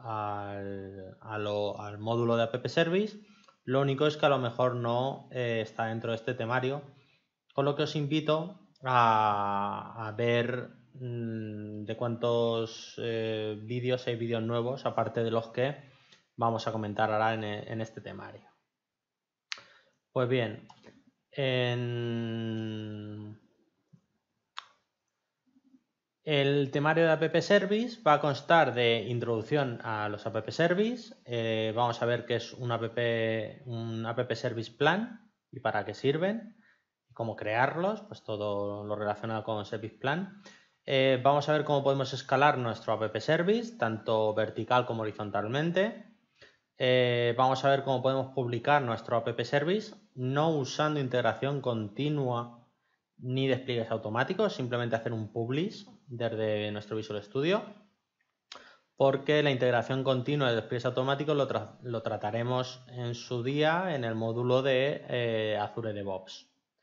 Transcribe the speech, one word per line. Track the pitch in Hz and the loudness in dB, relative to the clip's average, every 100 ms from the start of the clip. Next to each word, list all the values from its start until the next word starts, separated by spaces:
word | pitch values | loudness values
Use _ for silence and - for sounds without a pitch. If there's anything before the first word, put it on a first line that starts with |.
al, | 113 107 104 101 101 101 98 98 95 98 92 - | -8 -4 -4 -4 -6 -6 -6 -8 -10 -12 -16 -16
a | 110 107 | -8 -4
lo, | 104 104 104 - | -2 0 -2 -4
al | 104 104 | -8 -6
módulo | 110 117 117 117 | -2 2 4 4
de | |
App | 113 123 127 | 2 -2 -2
Service. | 165 165 185 214 - - - - _ | 0 2 2 0 -6 -20 -20 -20 _
Lo | - 135 | -2 2
único | 139 135 151 | 2 2 2
es | 151 | 4
que | 151 | 4
a | |
lo | 131 | 4
mejor | 123 123 127 120 | 2 2 0 2
no, | 117 120 135 139 - | 0 2 0 -4 -8
eh, | 131 120 113 | -4 0 0
está | 107 - 113 | -2 -2 -4
dentro | 113 117 | -2 -2
de | 113 | -2
este | - | -4
temario, | 113 113 127 127 143 - - _ _ _ _ _ | -4 0 0 0 -4 -8 -20 _ _ _ _ _
con | - | 0
lo | 143 139 | 2 2
que | |
os | 147 156 | 0 0
invito | 139 156 151 156 180 - - _ | 0 0 2 0 -2 -10 -20 _
a, | 131 123 117 110 107 104 101 101 101 101 104 113 110 | 2 6 6 6 6 4 2 0 -2 -4 -8 -8 -6
a | |
ver, | 107 120 120 117 123 - - _ 131 | -2 2 2 2 -2 -8 -14 _ -12
mm, | 123 120 117 113 107 104 104 107 107 | -8 -6 -4 -6 -6 -8 -10 -8 -8
de | 110 | -4
cuántos, | 120 117 120 117 117 113 113 - - - | -4 0 2 2 2 0 -2 -8 -14 -8
eh, | 117 113 110 110 107 107 | -4 -2 -2 -2 -4 -6
vídeos | 107 123 123 127 123 | -6 -2 0 0 0
hay | 117 | -2
vídeos | 117 117 | 0 0
nuevos, | 113 117 120 135 120 | 0 0 -2 -2 -2
aparte | 117 110 120 | 0 0 0
de | 113 | 0
los | 113 - | 0 -2
que | - 135 143 - - _ - _ - | -2 -2 -2 -14 -20 _ -20 _ -2
vamos | 117 110 120 | 0 0 -2
a | |
comentar | 110 104 104 110 | -4 -4 0 2
ahora | 107 110 110 | 2 2 0
en, | 107 | -4
en | 104 - 110 | -6 -6 -6
este | 110 104 | -6 -10
temario. | 101 98 101 - - _ _ _ _ _ _ _ _ _ - - - - _ _ _ | -12 -12 -14 -18 -20 _ _ _ _ _ _ _ _ _ -14 -14 -16 -20 _ _ _
Pues | 135 120 | 0 2
bien, | 127 110 104 - - - - _ _ _ - | 2 2 -4 -14 -20 -20 -20 _ _ _ -4
en | 131 127 123 123 120 120 120 117 117 113 113 110 110 107 107 104 107 107 107 107 _ _ _ _ _ _ _ _ _ _ _ - - _ _ _ _ _ _ _ _ _ _ _ _ _ _ _ | 0 2 2 0 -2 -2 -2 -2 -2 -4 -4 -4 -4 -6 -8 -10 -10 -12 -12 -16 _ _ _ _ _ _ _ _ _ _ _ -20 -20 _ _ _ _ _ _ _ _ _ _ _ _ _ _ _
el | 156 143 139 143 135 | -2 2 4 4 2
temario | 147 151 160 165 | 2 2 4 4
de | |
App | 156 160 165 | 4 2 2
Service | - 202 196 214 240 - | 4 4 4 0 -2 0
va | 151 | 4
a | 147 | 4
constar | 151 131 - 170 131 117 | 4 0 4 6 6 4
de | 117 117 107 | 4 2 0
introducción | 120 117 113 107 147 131 117 | -2 0 -2 0 0 0 -4
a | 113 107 104 | -6 -4 -4
los | 104 113 | -4 -6
App | 110 - | -6 -4
Service. | - 170 180 220 247 - - - | 2 2 2 0 -2 -10 -18 -6
Eh, | 117 113 110 110 110 | -2 0 0 0 0
vamos | 120 117 | 0 0
a | 120 | 0
ver | 120 113 | 0 -2
qué | 113 | -4
es | - | -4
un | - 123 | -8 -4
app, | 113 113 120 120 117 113 110 104 - 123 | -2 -2 -2 0 2 0 -2 -4 -10 -10
un | 117 117 113 113 | -8 -6 -6 -4
App | 123 117 | -4 -4
Service | 113 123 113 110 | -2 -4 -4 -6
Plan | - 151 190 240 - _ _ _ | 0 2 2 -2 -10 _ _ _
y | - | -6
para | 110 104 101 | -2 -2 -4
qué | 101 | -2
sirven, | 135 156 185 226 - - _ _ _ _ _ | 0 2 0 -2 -8 -20 _ _ _ _ _
cómo | - 113 107 | -6 -6 -4
crearlos, | 104 113 139 160 190 220 | -2 2 2 2 -2 -2
pues | - - | -8 -14
todo | - 104 104 101 101 104 | -8 -4 -2 -2 -4 -6
lo | 104 104 | -6 -4
relacionado | 104 104 113 110 | -2 -4 -4 -4
con | 113 107 101 | -4 -4 -4
Service | 110 107 - | -8 -8 -6
Plan. | 135 160 196 - - - _ _ - | -4 -2 -4 -12 -20 -20 _ _ -2
Eh, | 135 135 127 | 2 4 4
vamos | 170 147 156 | 4 4 4
a | |
ver | 151 | 2
cómo | 147 143 | 2 2
podemos | 135 139 123 | 4 2 0
escalar | 127 - 131 151 127 | -4 0 4 6 4
nuestro | 120 104 - | 0 -2 -2
App | 107 110 107 | 0 0 0
Service, | - 160 175 226 233 - | 2 2 4 2 0 -2
tanto | 113 107 - 110 107 107 | -2 0 0 2 4 2
vertical | 107 - 107 127 123 | 0 -2 2 2 2
como | 113 | -2
horizontalmente. | 107 - 104 101 107 139 170 180 214 233 - _ _ _ - _ _ - | -4 -4 -4 -2 0 0 0 2 0 -2 -16 _ _ _ -20 _ _ 0
Eh, | 127 127 123 120 120 117 | 4 4 4 4 2 4
vamos | 127 131 | 4 4
a | 139 | 4
ver | 135 | 4
cómo | 131 131 | 2 2
podemos | 131 135 131 | 2 0 -2
publicar | - 120 117 143 147 | -2 -2 0 4 4
nuestro | 123 110 - 117 | 2 -2 0 0
App | 120 117 | 0 -4
Service, | 120 143 156 214 - - _ 127 | 0 0 2 -2 -4 -14 _ -6
no | 127 143 160 | -2 2 2
usando | 151 127 - 151 147 | 2 0 0 0 0
integración | 127 127 113 107 139 143 | 0 2 2 2 0 -2
continua | 123 113 104 - 147 147 127 120 120 117 _ _ _ _ _ - | -2 -2 -2 -2 -2 0 0 -2 -4 -12 _ _ _ _ _ -12
ni | 127 131 135 | -4 0 2
despliegues | 127 131 120 113 | 2 0 -2 -2
automáticos, | 113 107 113 170 190 202 | -4 -2 0 0 0 0
simplemente | 165 123 120 117 113 | 0 -2 -2 0 -2
hacer | 131 | -2
un | 110 104 | -4 -4
publish | 117 117 139 202 - - - - | -4 -2 -2 -4 -6 -16 -20 -12
desde | 117 117 110 107 107 104 | -4 -4 0 0 0 -2
nuestro | 104 - 110 | -4 -6 -6
Visual | 107 104 | -4 -6
Studio, | - 135 156 208 - - _ _ _ _ _ _ - - - - _ - | -4 -2 0 0 -2 -16 _ _ _ _ _ _ -20 -20 -20 -20 _ 2
porque | 135 135 143 151 | 4 4 2 4
la | 147 | 4
integración | 123 127 120 117 131 | 4 4 2 2 0
continua | 131 131 120 147 127 | 0 0 0 2 2
de | 113 | 2
despliegues | - 123 127 | 0 -2 -2
automáticos | 123 135 139 147 147 | 0 0 0 0 0
lo | 131 | 0
tra-, | 110 104 - | -2 -6 -12
lo | 123 113 | -6 -4
trataremos | 110 107 104 117 120 127 123 - - | -4 -4 -2 -2 0 0 -2 -8 -14
en | 123 120 | -8 -6
su | 120 - 123 | -6 -6 -4
día | 123 147 151 170 190 139 | -2 2 2 2 0 -2
en | |
el | 117 110 | -2 -2
módulo | 113 117 123 127 | -2 0 2 4
de, | 135 127 139 - - | 4 2 2 -2 -4
eh, | 123 117 110 107 104 | -2 0 0 0 0
Azure | 104 - 113 | -2 -4 -6
DevOps. | 104 98 95 - - - _ _ _ | -6 -6 -6 -8 -18 -20 _ _ _